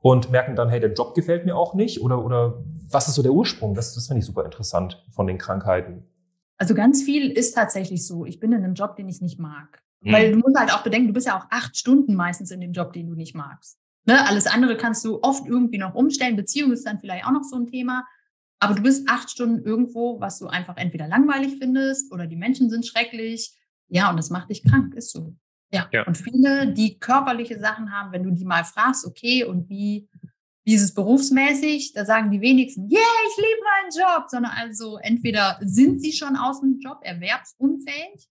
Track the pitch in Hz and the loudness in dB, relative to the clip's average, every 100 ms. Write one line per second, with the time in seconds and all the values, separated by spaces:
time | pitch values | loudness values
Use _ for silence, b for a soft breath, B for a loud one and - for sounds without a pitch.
0 | 131 127 117 127 127 117 117 120 113 107 | 6 4 4 0 0 -2 0 2 0 0
1 | 120 175 170 170 175 170 170 185 233 - | -2 -2 0 -2 0 -2 -2 0 -2 -2
2 | 127 123 117 123 120 - - - - 139 | -2 0 0 0 0 -2 -12 -14 -4 0
3 | 151 143 127 151 202 - 107 98 - 120 | 0 2 4 4 2 -2 -4 -4 -6 -8
4 | - 123 - - - - 107 85 92 - | -4 -4 -2 -6 -6 -8 -6 -4 -4 -10
5 | _ - 95 92 - 95 98 90 87 90 | _ -4 -4 -4 -4 -4 0 0 0 -16
6 | - _ _ _ _ _ 185 254 226 277 | -20 _ _ _ _ _ 0 4 6 4
7 | - 285 269 226 247 240 208 196 185 175 | 2 0 0 0 0 0 -2 -2 -4 -6
8 | - 170 160 135 226 233 185 185 202 208 | -6 -8 -10 -4 0 0 0 -4 -6 -8
9 | 190 180 175 - 156 147 - _ _ _ | -14 -8 -8 -8 -12 -14 -20 _ _ _
10 | 196 214 220 214 269 277 220 202 226 220 | 4 6 8 6 6 4 4 0 0 2
11 | 240 214 247 190 - 240 - - 240 277 | 2 0 -2 -4 -4 -6 -6 -6 4 4
12 | 277 190 175 175 180 185 180 180 180 175 | 4 0 0 -4 -10 -12 -8 -6 -6 -8
13 | 170 165 160 165 139 - - _ _ _ | -10 -10 -10 -12 -14 -16 -20 _ _ _
14 | - 269 277 208 - 226 254 226 233 220 | 4 4 4 2 4 4 4 2 -2 -2
15 | 226 214 262 269 - 240 240 208 190 - | -4 0 0 0 -2 0 0 0 -4 2
16 | 285 - 247 208 190 285 285 233 214 208 | 2 2 -2 -2 -2 0 0 0 -4 -8
17 | 196 185 233 285 269 254 240 254 247 254 | -8 -6 -2 -2 -2 -6 -6 -6 -4 -6
18 | 254 b b _ _ _ 208 202 240 269 | -8 b b _ _ _ 0 2 2 2
19 | - 254 - - 240 226 202 226 240 233 | 0 -2 -4 -4 -2 -2 -2 0 -2 -2
20 | 240 220 196 - 196 180 180 - 180 160 | -6 -4 -8 -10 -8 -8 -8 -6 -6 -6
21 | 156 214 294 277 269 277 262 262 269 269 | 0 4 4 2 -2 -4 -2 0 0 -4
22 | - 180 170 165 214 262 240 233 233 226 | -8 -10 -8 -4 -2 2 2 0 -2 -2
23 | 233 233 226 226 - _ _ _ _ 175 | -2 -6 -8 -8 -10 _ _ _ _ 2
24 | 190 170 - 180 - 208 - 135 92 - | 2 0 -4 -8 -8 2 4 4 2 -8
25 | - 170 165 - _ _ _ 190 - 190 | -10 -10 -14 -16 _ _ _ -6 -2 -2
26 | - 165 233 254 277 277 269 196 220 - | -2 -4 0 4 4 4 0 0 0 -2
27 | - 269 269 233 233 214 214 220 214 202 | 2 2 2 -4 -6 -6 -6 -6 -10 -10
28 | 196 180 185 175 185 170 165 - 240 262 | -8 -6 -2 -2 0 -2 -2 0 0 0
29 | 180 - 240 247 233 180 180 196 208 208 | -6 -6 -2 0 0 -4 -6 -6 -4 -4
30 | 208 - - _ _ _ 214 214 196 - | -10 -20 -20 _ _ _ 4 4 4 0
31 | 196 269 269 269 277 277 302 294 - 208 | 4 4 4 2 4 2 0 -2 -4 -8
32 | 202 220 214 202 233 262 247 - 202 381 | 0 2 2 2 4 4 4 -4 0 4
33 | 453 453 427 403 440 440 415 392 370 311 | 4 2 0 0 0 0 0 0 -2 0
34 | 370 330 - 247 240 - 233 214 220 214 | 2 2 -2 -6 -4 -6 -8 -10 -12 -10
35 | 214 240 240 214 196 185 196 196 285 277 | -2 0 0 0 0 0 0 6 6 4
36 | 311 302 285 269 254 269 269 262 262 - | -4 -6 -4 -2 -2 0 0 0 -6 -14
37 | - 175 185 233 - _ 269 277 277 285 | -12 -8 -6 -6 -8 _ -2 -2 -6 -10
38 | 349 403 _ | -12 -18 _